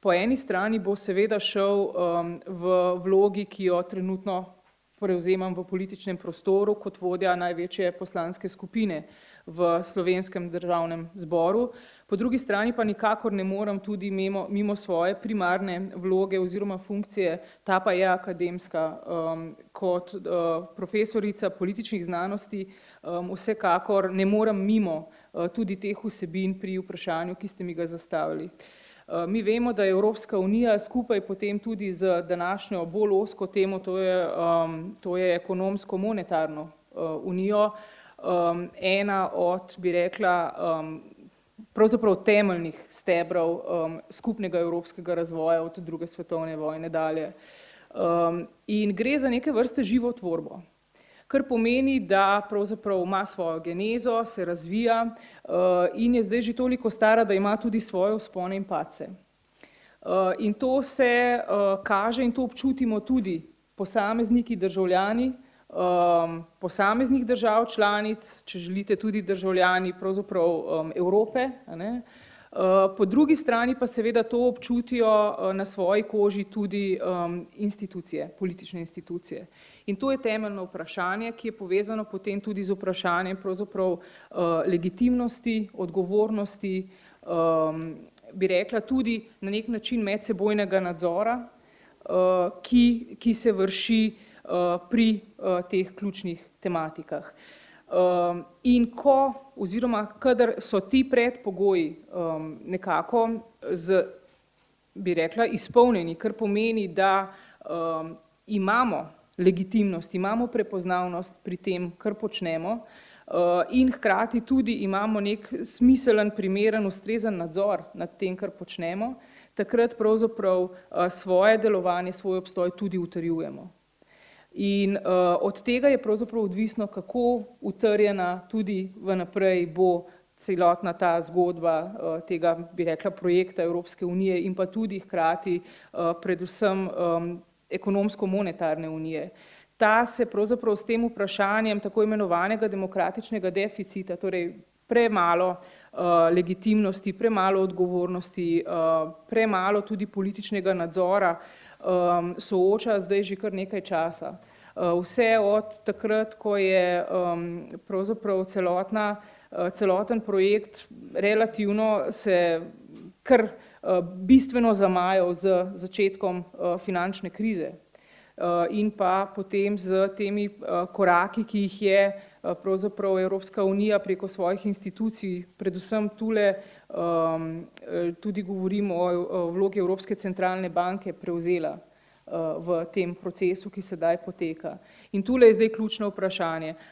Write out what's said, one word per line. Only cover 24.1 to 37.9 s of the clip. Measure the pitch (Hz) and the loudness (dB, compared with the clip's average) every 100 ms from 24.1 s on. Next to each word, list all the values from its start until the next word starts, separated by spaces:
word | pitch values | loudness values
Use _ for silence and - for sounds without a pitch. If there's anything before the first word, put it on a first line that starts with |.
ne | 190 196 | 2 2
morem | 214 220 202 196 | 4 2 2 2
mimo, | 220 190 156 156 - _ | 2 2 -2 -8 -20 _
eh, | - 175 | -6 -4
tudi | 233 202 190 | -4 -4 -4
teh | 196 202 | -6 -6
vsebin | 220 - 170 180 190 190 | -8 -8 -6 -4 -2 -4
pri | 190 185 | -6 -6
vprašanju, | 185 - - 165 175 185 | -8 -8 -4 -4 -4 -8
ki | 202 | -12
ste | - | -10
mi | 180 | -8
ga | 170 165 | -6 -6
zastavili. | 170 - 165 156 156 180 - - - - - - | -8 -6 -4 -2 -4 -8 -14 -20 -20 -20 -20 -8
Eh, | 170 170 | -4 -2
mi | 220 | -2
vemo, | 202 226 240 | 0 0 0
da | 214 | 2
je | 196 | 2
Evropska | 190 214 214 - 202 | 4 2 0 -4 -2
unija | 190 220 240 208 | 2 2 4 2
skupaj | 208 247 226 208 | 0 -4 0 -2
potem | 196 196 208 202 | -2 -4 -4 -4
tudi | 226 214 196 | -6 -6 -6
z | 170 190 175 | -2 0 0
današnjo | 175 175 175 196 - 190 170 | 0 -2 -2 -4 -4 -6 -4
bolj | 190 208 | 0 2
ozko | 190 208 - 185 | 2 0 -4 -4
temo, | 202 190 185 | 0 0 0
to | 190 185 | -4 -2
je, | 185 185 | 0 2
em, | 170 - 170 165 165 160 175 - | 0 0 2 2 2 -4 -10 -10
to | 190 180 | -4 0
je | 185 175 | 2 0
ekonomsko-monetarno, | 175 185 190 202 - 190 208 214 - 165 156 151 | -2 -2 -2 -4 -4 -4 -2 -4 -2 -2 -2 -4
eh, | 156 - _ - 165 156 | -12 -16 _ -8 -6 -6
unijo, | 185 180 190 208 208 - - | -4 -2 0 2 2 -2 -18